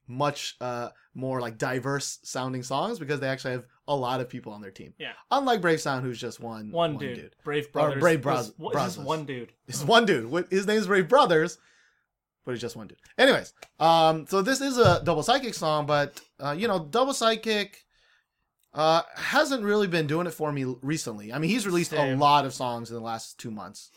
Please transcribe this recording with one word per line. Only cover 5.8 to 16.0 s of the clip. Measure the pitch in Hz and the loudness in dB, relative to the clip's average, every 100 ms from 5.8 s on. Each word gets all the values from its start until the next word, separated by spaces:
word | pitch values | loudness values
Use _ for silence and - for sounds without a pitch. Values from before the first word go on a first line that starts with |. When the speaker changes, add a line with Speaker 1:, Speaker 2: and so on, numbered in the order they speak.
Speaker 1:
Sound, | 156 131 127 | 0 -2 -4
who's | 113 | -6
just | 120 - | -10 -10
one, | 117 110 107 | -12 -12 -6
Speaker 2:
One | 165 165 | -2 -2
Speaker 1:
one | 139 | -2
Speaker 2:
dude. | 107 90 | -8 -10
Speaker 1:
dude. | 76 _ | -14 _
Speaker 2:
Brave | 151 147 147 | -4 -4 -2
Speaker 1:
Or | |
Speaker 2:
Brothers. | 147 151 139 | 0 0 4
Speaker 1:
Brave | 170 160 | 4 4
Speaker 2:
It's | |
Speaker 1:
Bros-, | 139 127 110 - | 2 0 -2 -8
Speaker 2:
one, | 156 | -4
it's | 143 | -2
just | - 160 | -2 -4
Speaker 1:
Brothers. | 139 | -4
Speaker 2:
one | 156 143 | -4 -4
dude. | 127 113 _ - | -10 -10 _ -12
Speaker 1:
It's | 135 | -4
one | 143 226 214 | 6 6 6
dude. | 147 113 | 2 2
What, | 170 175 | -2 0
his | 190 196 | 0 2
name's | 214 190 | 0 2
Brave | 196 160 | 2 6
Brothers, | 269 240 160 170 - _ _ _ _ _ _ _ _ | 6 6 4 2 -4 _ _ _ _ _ _ _ _
but | - | -10
he's | 120 | -8
just | 117 113 | -8 -10
one | 101 | -16
dude. | - _ - | -20 _ 4
Anyways, | 262 156 - _ - - | 4 4 -2 _ -20 2
um, | 160 165 160 160 139 | 4 6 6 2 0
so | 190 | 0
this | 196 262 | 2 0
is | 277 247 | 0 2
a | 208 170 | 4 4
double | 156 160 | 0 0
sidekick | 147 269 247 | 2 0 0
song, | - 160 151 147 | -4 0 0 2
but, | 147 | 2